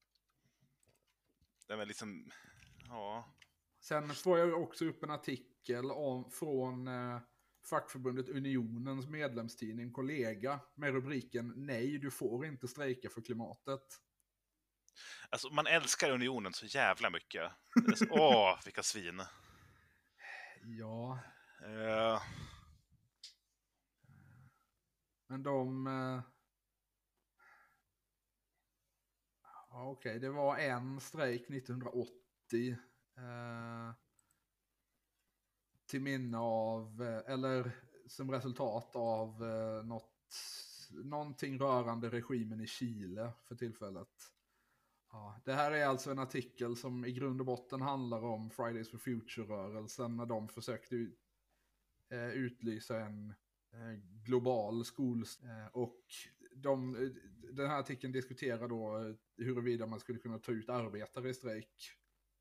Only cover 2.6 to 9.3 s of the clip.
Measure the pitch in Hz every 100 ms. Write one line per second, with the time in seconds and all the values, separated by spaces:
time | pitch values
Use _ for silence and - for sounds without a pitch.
2.6 | - - 120 120 104 110 117 - - _
3.6 | _ _ - 151 147 143 185 170 170 165
4.6 | 160 - 165 - 156 147 - 131 - _
5.6 | - 120 131 139 147 127 127 - 160 135
6.6 | 127 127 127 127 123 120 120 _ _ _
7.6 | - 156 - 135 127 127 127 143 139 131
8.6 | 113 117 131 135 131 156 143